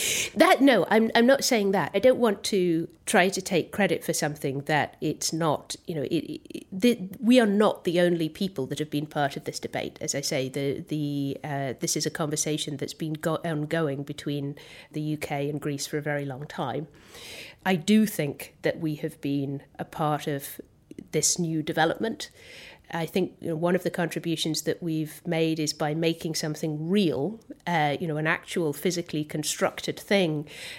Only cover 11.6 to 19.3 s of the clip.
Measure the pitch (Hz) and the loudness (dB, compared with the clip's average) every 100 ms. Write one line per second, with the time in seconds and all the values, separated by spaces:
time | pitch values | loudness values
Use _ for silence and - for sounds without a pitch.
11.6 | 135 117 170 160 156 - 151 151 - 151 | -4 -4 -4 -2 -2 -4 -4 -2 -2 -4
12.6 | - 147 139 - 160 156 165 160 170 151 | -4 -6 -8 -6 -6 -4 -2 -2 -2 -4
13.6 | 151 165 156 139 139 143 - 143 139 143 | -2 -2 -2 -2 -8 -8 -6 -4 -6 -8
14.6 | - - - 151 151 151 - 143 143 147 | -16 -20 -12 -6 -4 -4 -4 -4 -4 -4
15.6 | 147 143 - 151 147 147 143 127 147 - | -4 -6 -4 -4 -2 -4 -4 -8 -10 -6
16.6 | 143 127 156 - - - - - - - | -4 -4 -8 -14 -20 -18 -16 -16 -16 -6
17.6 | 185 190 156 214 208 - 147 - - - | 0 0 6 6 6 0 -4 -4 -12 -4
18.6 | 156 - 160 147 160 - 143 | -2 0 -2 -2 -6 -4 -2